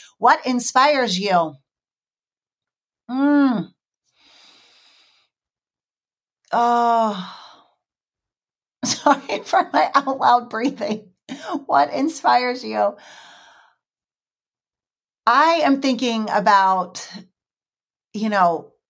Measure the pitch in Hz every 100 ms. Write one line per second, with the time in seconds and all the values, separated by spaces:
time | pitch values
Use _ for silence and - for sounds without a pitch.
0 | - - 226 302 254 247 233 254 285 285
1 | 240 180 202 180 160 139 _ _ _ _
2 | _ _ _ _ _ _ _ _ _ _
3 | - 254 285 285 277 214 - _ _ _
4 | _ _ _ _ - _ _ _ _ _
5 | _ _ _ _ _ _ _ _ _ _
6 | _ _ _ _ - 220 240 240 233 233
7 | 220 196 180 - - - _ _ _ _
8 | _ _ _ _ _ _ _ _ - -
9 | - 277 - 403 - 392 339 285 - 277
10 | - 269 247 240 226 220 247 - 214 214
11 | - _ - 262 - 359 - 254 294 -
12 | 285 - 240 247 247 254 226 214 202 202
13 | - - - - - _ _ _ _ _
14 | _ _ _ _ _ _ _ _ _ _
15 | _ _ - 247 320 339 294 277 269 240
16 | 247 226 214 208 202 202 190 190 180 -
17 | - 196 - _ _ _ _ _ _ _
18 | _ 214 220 202 180 165 - _ _